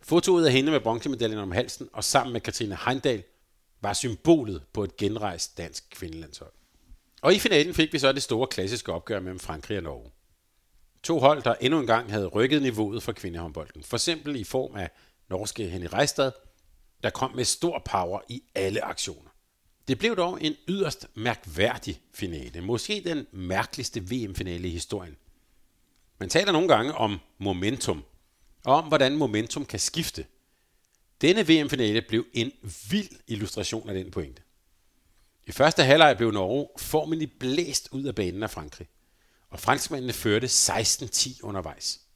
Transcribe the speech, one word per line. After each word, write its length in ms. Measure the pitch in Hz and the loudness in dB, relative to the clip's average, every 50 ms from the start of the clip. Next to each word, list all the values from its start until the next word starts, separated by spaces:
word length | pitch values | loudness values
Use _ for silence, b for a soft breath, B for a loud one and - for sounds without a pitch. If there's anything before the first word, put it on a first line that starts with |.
Fotoet 440 | - - 156 175 - 196 185 175 165 | 0 4 2 4 6 6 4 6 6
af 60 | 147 | 6
hende 200 | 123 135 131 151 | 6 6 4 6
med 80 | 156 139 | 2 2
bronzemedaljen 600 | - 113 117 117 110 143 135 107 117 110 110 107 | 2 2 -2 0 -2 -4 -2 0 -2 -2 -2 -4
om 120 | 101 95 | -6 -2
halsen 380 | 87 104 120 - - - 127 - - | 0 0 -2 -2 -6 -14 -14 -14 -10
og 100 | 104 104 | -6 -4
sammen 300 | - - 139 123 131 120 | 2 2 2 2 2 -4
med 80 | 113 | -4
Katrine 360 | - - - - 120 104 95 - - | -4 -4 -4 -4 -4 -4 -4 -4 -2
Heimdal 380 | 120 131 135 - 139 120 101 92 _ _ _ _ _ _ _ _ _ _ _ | -2 -2 0 0 0 0 0 -6 _ _ _ _ _ _ _ _ _ _ _
var 120 | - 101 101 | -6 -4 -4
symbolet 680 | - - 123 110 - _ 160 170 156 123 107 95 80 - _ _ | -2 -4 -4 -6 -2 _ 6 6 6 6 -2 -6 -8 -10 _ _
på 100 | 110 101 | -4 -4
et 140 | 90 - | -4 -4
genrejst 600 | - 104 98 107 113 107 101 87 87 - - _ | -2 -2 -2 0 0 -4 -6 -4 -6 -8 -10 _
dansk 320 | - 85 82 - - _ _ | -10 -12 -10 -10 -14 _ _
kvindelandshold. 640 | - - - 82 80 80 80 71 - - - - _ _ _ _ _ _ _ _ - _ _ _ _ - | -16 -12 -12 -10 -10 -12 -14 -14 -16 -18 -18 -20 _ _ _ _ _ _ _ _ -20 _ _ _ _ -2
Og 120 | - 147 185 | 2 2 2
i 60 | 208 | 4
finalen 340 | - 233 196 147 151 175 165 | 2 4 4 4 4 4 2
fik 200 | - 160 156 - | 0 0 2 2
vi 60 | 147 | 2
så 120 | 131 135 | 2 2
det 120 | 135 139 131 | 2 2 -2
store 240 | - 120 110 131 | -2 0 0 0
klassiske 460 | 131 - - 92 95 117 110 - - 85 | -2 -2 -4 -4 -4 -4 -6 -6 -6 -6
opgør 260 | 82 - - 113 98 | -6 -4 -4 -6 -6
mellem 200 | 92 92 92 92 | -4 -8 -10 -10
Frankrig 380 | - - 80 76 - - 107 | -10 -10 -10 -10 -8 -6 -6
og 60 | 98 82 | -6 -6
Norge. 280 | 76 69 60 57 58 _ _ _ _ _ _ _ _ _ _ _ _ _ _ _ _ _ _ - | -8 -10 -12 -14 -20 _ _ _ _ _ _ _ _ _ _ _ _ _ _ _ _ _ _ -4
To 160 | - 165 156 | -2 0 6
hold, 240 | 123 139 151 147 - | 6 6 6 6 2
der 120 | 127 113 - | 0 0 2
endnu 180 | 120 131 156 160 | 2 2 2 2
engang 320 | 131 113 117 113 98 - | 4 4 4 4 4 0
havde 160 | 101 107 98 | -2 -2 -2
rykket 340 | 90 - 104 117 131 151 151 | 0 2 2 4 4 4 4
niveauet 420 | 139 131 113 104 107 101 104 117 - | 2 2 0 0 -2 -2 -2 -6 -6
for 80 | - | -8
kvindehåndbolden. 720 | 101 - - 92 85 85 85 82 73 80 76 - - 78 71 | -8 -6 -8 -8 -8 -8 -10 -8 -10 -10 -12 -12 -14 -20 -12
For 140 | - - | -6 -4
eksempel 380 | 113 - - 165 160 151 147 147 | -2 0 0 -2 -4 -4 -6 -6
i 80 | 127 98 | -6 -6
form 320 | - - 131 127 - - | -2 -2 -2 -2 -2 -6
af 140 | 104 92 - b b b b b b b _ | -8 -8 -8 b b b b b b b _
norske 380 | 92 92 107 104 - - 110 | -6 -6 -6 -6 -6 -6 -6
Henny 200 | 92 85 90 87 82 85 | -6 -6 -6 -6 -4 0
Reistad, 380 | 104 143 143 - - 139 131 - - _ - _ _ _ _ _ _ _ _ _ _ - | 2 2 2 2 0 -2 -2 -2 -8 _ -20 _ _ _ _ _ _ _ _ _ _ -4
der 60 | 110 | -4
kom 260 | - - 131 131 131 | -2 -2 -4 -4 -2
med 100 | 127 123 | -2 -2
stor 360 | - - - - 170 160 - - | -2 -2 0 -2 -2 -2 -4 -6
power 340 | - - 98 90 87 92 101 - _ | -2 -2 0 0 0 -4 -6 -8 _
i 140 | - - _ _ _ | -14 -14 _ _ _
alle 280 | 95 95 95 98 117 - | -4 -2 -2 -2 -2 -4
aktioner. 460 | - 87 - - - 82 - - - _ _ _ _ _ _ _ _ _ _ _ | -4 -6 -8 -8 -8 -10 -14 -18 -20 _ _ _ _ _ _ _ _ _ _ _
Det 100 | - 135 - | -4 -2 0
blev 160 | 196 226 233 | 0 0 0
dog 260 | 190 170 175 185 - | 0 -2 -2 -2 -4
en 140 | - 156 156 - _ | -4 -4 -4 -4 _
yderst 400 | - 180 196 190 151 - - - - _ | -4 -2 -2 -2 -2 -4 -8 -14 -18 _
mærkværdig 880 | 113 110 123 113 - - 92 76 82 98 117 123 113 - - 90 - _ _ _ | -4 -2 -2 -2 -2 -8 -10 0 0 2 2 0 -2 -6 -10 -10 -10 _ _ _
finale. 480 | - 107 90 85 76 65 60 - 85 | -8 -8 -6 -6 -8 -10 -10 -10 -8
Måske 400 | 87 98 120 113 - - 214 208 175 | -4 -4 -4 -4 -2 -4 -6 -4 -4
den 220 | 175 165 147 107 - | -4 -4 -4 -6 -10
mærkeligste 680 | - 95 92 87 92 98 113 - - - 123 - - 117 92 90 | -12 -10 -4 -2 -2 -2 -2 -4 -6 -8 -8 -8 -8 -8 -6 -4
V 200 | 120 131 117 98 | -4 -4 -4 -6
M-finale 380 | 92 - 95 92 87 87 87 | -6 -8 -6 -6 -6 -4 -4
i 40 | 90 | -4
historien. 460 | 82 85 - - - 101 90 82 73 _ _ - - _ _ _ _ _ _ _ _ _ _ _ _ _ _ _ _ _ | -4 -6 -6 -6 -6 -8 -8 -10 -18 _ _ -20 -20 _ _ _ _ _ _ _ _ _ _ _ _ _ _ _ _ _
Man 100 | 98 87 | -8 2
taler 220 | - 160 202 202 | 2 2 4 4
nogle 160 | 175 156 180 | 4 4 6
gange 260 | 180 143 107 113 139 156 | 6 6 6 6 0 0
om 260 | - 113 107 104 90 - _ _ | 0 0 0 0 -2 -6 _ _
momentum, 680 | _ 98 101 95 87 92 104 131 123 - - 92 76 - - - _ _ _ _ _ _ _ _ _ _ | _ 0 0 0 2 0 0 0 0 -2 -2 -2 -2 -6 -16 -20 _ _ _ _ _ _ _ _ _ _
og 100 | 120 135 | 4 4
om 120 | 151 165 | 4 6
hvordan 300 | 156 151 147 139 127 139 | 2 4 4 4 4 4
momentum 480 | 151 151 123 104 107 113 117 - 151 139 | 2 0 2 2 0 -2 -2 -4 -8 -6
kan 140 | - - 101 | -6 -4 -4
skifte. 460 | - - - 165 160 - - - 78 - _ _ _ _ _ _ _ _ _ _ _ _ _ _ _ _ _ _ | -4 -2 -2 -4 -4 -4 -6 -10 -12 -14 _ _ _ _ _ _ _ _ _ _ _ _ _ _ _ _ _ _
Denne 260 | - 151 185 220 202 | 4 4 4 4 6
V 180 | 151 165 160 147 | 6 6 4 6
M-finale 360 | 143 139 127 120 107 104 113 | 2 0 2 2 2 2 0
blev 240 | 110 - - 113 117 - - | 0 0 -2 -2 -2 -2 -2
en 180 | 117 113 135 - _ - 107 87 - - 104 | -2 -2 -2 -4 _ -16 -16 -16 -14 -8 -2
vild 200 | 170 214 202 - - - _ | -2 -2 -2 -4 -14 -20 _
illustration 640 | - 120 104 107 95 - 110 95 - - 113 104 107 | -8 -6 -6 -6 -6 -6 -6 -6 -4 -6 -6 -8 -6
af 60 | 101 | -6
den 160 | 95 92 87 | -6 -6 -6
pointe. 300 | 87 98 80 69 65 - - _ _ _ _ _ _ _ _ _ _ _ _ _ _ _ _ _ _ _ _ | -8 -8 -8 -8 -12 -20 -20 _ _ _ _ _ _ _ _ _ _ _ _ _ _ _ _ _ _ _ _
I 60 | - | -14
første 320 | - - 135 156 160 - 151 | 0 4 4 4 6 6 8
halvleg 340 | 131 139 160 165 151 127 | 8 10 10 10 8 8
blev 140 | 98 117 113 | 6 2 2
Norge 360 | 104 104 92 92 117 139 143 - - | 2 2 0 0 0 -2 -2 -4 -10
formentlig 540 | - - - - 156 151 151 165 160 156 143 _ _ | -12 -8 0 0 0 0 0 -4 -4 -4 -8 _ _
blæst 480 | 127 127 131 160 175 139 135 - - - | -4 -2 0 0 -2 -2 -4 -6 -6 -4
ud 120 | - 131 139 | -8 -6 -6
af 120 | 139 120 | -4 -2
banen 280 | - 101 90 87 98 110 | -2 -2 -2 -2 -4 -6
af 60 | 104 | -6
Frankrig, 380 | - - 78 73 - - 85 - _ _ _ _ _ _ _ _ _ _ _ _ | -6 -8 -12 -14 -16 -18 -20 -20 _ _ _ _ _ _ _ _ _ _ _ _
og 100 | - - | -14 -6
franskmændene 540 | - - 127 143 - - 160 135 127 127 113 | 2 2 2 2 2 -4 -4 -4 -4 -4 -6
førte 340 | - - 113 104 110 123 | -2 2 2 2 4 2
seksten 600 | 120 - - - - - 110 113 - - - 131 | 2 2 2 2 4 2 2 2 0 0 0 -4
ti 320 | 113 - - - 131 127 - - | -6 -2 -2 -2 -2 -4 -12 -10
undervejs. 560 | 104 101 95 87 78 - - - - - - _ _ _ | -8 -8 -6 -8 -8 -12 -8 -8 -8 -8 -8 _ _ _